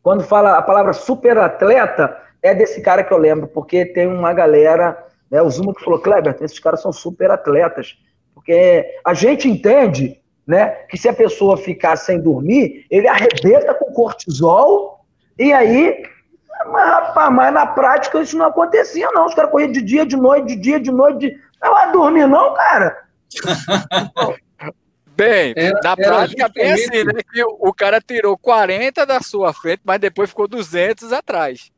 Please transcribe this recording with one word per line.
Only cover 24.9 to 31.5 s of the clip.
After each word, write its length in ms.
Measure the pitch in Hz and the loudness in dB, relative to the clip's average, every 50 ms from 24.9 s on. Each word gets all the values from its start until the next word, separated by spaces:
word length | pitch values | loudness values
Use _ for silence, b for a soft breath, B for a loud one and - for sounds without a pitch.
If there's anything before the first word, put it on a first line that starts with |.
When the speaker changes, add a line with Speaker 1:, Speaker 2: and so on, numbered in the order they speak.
| _ _ _ _ 143 | _ _ _ _ _
Speaker 2:
Bem, 360 | - 202 233 220 190 160 127 117 | 0 0 2 2 2 0 -2 -2
Speaker 3:
Era, 240 | 160 165 180 196 208 | -2 -2 -2 -2 -2
Speaker 2:
na 100 | - 170 | -2 -2
Speaker 3:
era 40 | 185 | -2
Speaker 2:
prática, 540 | 185 190 202 214 214 185 143 - 262 247 226 | 0 0 0 2 0 -2 -2 -4 -4 -4 -4
bem 260 | _ - 233 277 320 | _ -2 0 0 0
Speaker 3:
justamente 300 | 214 233 240 233 220 214 | -2 -2 -4 -4 -4 -4
Speaker 2:
assim, 80 | 208 214 | -4 -6
né? 60 | 233 - _ | -6 -10 _
Que 120 | 233 233 240 | -6 -4 -4
o, 260 | 226 214 - 208 190 | -4 -4 -2 -4 -4
o 40 | 190 | -2
cara 280 | - 202 196 208 226 | -2 -2 0 0 -2
tirou 360 | _ - 247 233 208 202 196 | _ -4 -6 -4 -2 -2 -2
quarenta 680 | - _ 247 240 220 202 185 185 202 240 269 _ - 285 | -2 _ 0 2 2 2 0 -2 -4 -4 -6 _ -4 -2
da 160 | 269 262 247 | -2 -2 -4
sua 320 | 190 - - 202 190 170 147 | -4 -6 -6 -4 -4 -4 -4
frente, 280 | - - 165 180 _ _ | -4 -6 -6 -6 _ _
mas 140 | 190 185 208 | -4 -4 -2
depois 300 | 196 190 170 190 202 185 | -2 -6 _ -4 -6 -6
ficou 180 | - - 208 | -4 -6 -6
duzentos 680 | 202 220 240 196 156 165 175 180 202 220 - 226 226 247 | -6 -6 -12 -12 -8 -4 -4 -2 -2 -4 -8 -8 -8 -8
atrás. 580 | 285 - - - 170 156 139 | -8 -8 -6 -6 -6 -6 -6